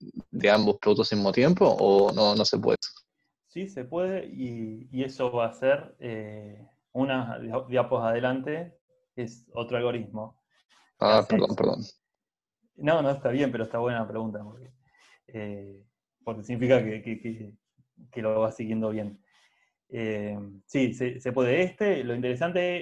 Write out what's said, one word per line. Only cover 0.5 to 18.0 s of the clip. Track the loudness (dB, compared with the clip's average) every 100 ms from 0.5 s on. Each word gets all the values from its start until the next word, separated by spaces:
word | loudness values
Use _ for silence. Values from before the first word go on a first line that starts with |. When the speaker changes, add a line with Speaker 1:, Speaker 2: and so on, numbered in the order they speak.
Speaker 1:
ambos | 6 4 2
productos | 4 4 2
al | 2
mismo | 2
tiempo? | 4 4 6 4
¿O | 6 6 6 6
no, | 4 2
no | 4
se | 2 2
puede? | 2 0 -2 -16 _ _ _ _ _
Speaker 2:
Sí, | -12 -10
se | -10
puede, | -8 -4 -2 -4 -8
y, | -10 -8 -8 -10 -10 -10
y | -6
eso | -6 -2 -2
va | 0 -2
a |
ser, | 0 2 2 -2 -12
eh, | -10 -8 -10 -12 -16 -18 -20 _ _
unas | -2 0 0 -4 -8
dia-, | -6 -6 0
diapos | 0 2 0
adelante, | 0 0 0 -2 -4 -6 -8 _ _ _ _
es | -10 -10 -12 _
otro | -8 -4 -2
algoritmo | 0 -2 -6 -10 -12 _ _ _ _ _ _ 0
que |
Speaker 1:
Ah, | 6 6
Speaker 2:
hace | 6
Speaker 1:
perdón, | 2 2
Speaker 2:
eso. | 2
Speaker 1:
perdón. | 0 0 -8 -16 _ _ _ _ _ _ _ -4
Speaker 2:
No, | 0 2
no, | 2
está | -2 -2
bien, | 0 -2
pero | -2
está | -4 -4
buena | -2 -4
la | -6
pregunta, | -6 -6 -8
porque, | -12 -18 -20 _ _ _ _ _ _
eh, | -12 -10 -10 -14 -20 _ _ _ _
porque | -10 -10
significa | -6 0 4 4
que, | 4 -6
que, | -8 -8
que, | -8 -12 -14 -20 _ _ _ _